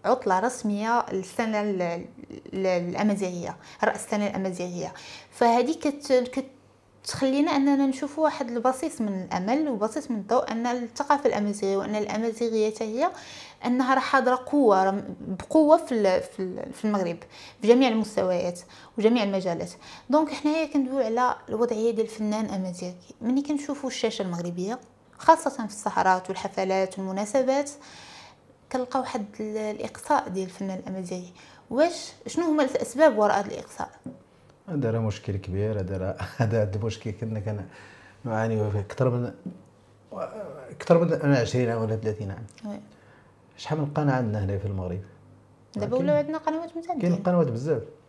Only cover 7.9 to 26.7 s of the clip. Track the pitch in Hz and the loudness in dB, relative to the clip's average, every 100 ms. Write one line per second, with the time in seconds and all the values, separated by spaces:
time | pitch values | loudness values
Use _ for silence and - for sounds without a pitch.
7.9 | 262 285 302 311 294 240 233 247 262 320 | 0 -4 2 0 2 -4 0 0 0 -4
8.9 | - 214 190 180 185 190 277 302 220 214 | -2 -4 -4 -4 -2 0 0 0 0 -2
9.9 | 294 285 226 196 240 - 226 240 247 233 | -4 -4 -6 2 2 2 -2 -2 -2 -4
10.9 | - 277 285 254 - 208 202 196 196 196 | -8 0 2 4 2 -2 0 0 0 -2
11.9 | 214 208 214 226 226 233 220 214 214 220 | -4 -2 -2 -2 -2 -2 2 0 0 -4
12.9 | 226 339 - - - - - - 247 254 | 0 -2 -2 -16 -18 -18 -6 0 2 4
13.9 | 269 - 277 247 254 254 294 240 190 190 | 2 4 4 4 2 2 4 6 6 4
14.9 | 196 - - - 185 - 311 294 330 330 | 2 -6 -10 -8 -8 2 6 8 6 6
15.9 | 233 202 185 - - 185 185 - - 214 | 2 4 2 -2 -8 -6 -6 -10 -4 -2
16.9 | 208 175 170 - - - - 208 247 262 | 0 -2 -4 -12 -20 -20 -2 6 6 6
17.9 | 220 208 - 185 175 180 175 - - - | 2 0 0 0 0 -2 -6 -16 -20 -12
18.9 | - 214 240 202 190 185 170 170 - - | 2 4 4 2 0 0 -4 -6 -12 -20
19.9 | - - 285 311 - 294 320 302 294 254 | -20 0 2 2 -2 0 0 0 0 0
20.9 | 269 220 226 247 - - 214 233 220 226 | 0 0 2 2 0 -6 -2 0 2 0
21.9 | 220 220 - 214 214 214 190 185 175 180 | 0 -2 -2 -2 -2 -2 -4 -6 -6 -10
22.9 | 175 - - 226 262 285 285 285 277 262 | -10 -20 -6 0 0 0 -4 -2 -6 -6
23.9 | 254 226 220 190 175 175 175 190 233 - | -2 -2 -2 -4 -4 -6 -4 -6 -6 -12
24.9 | _ _ - - 320 - - 214 - 208 | _ _ 0 6 6 4 -4 -8 -6 -4
25.9 | - 190 185 180 190 190 - 190 | 2 2 2 0 -6 -6 -4 0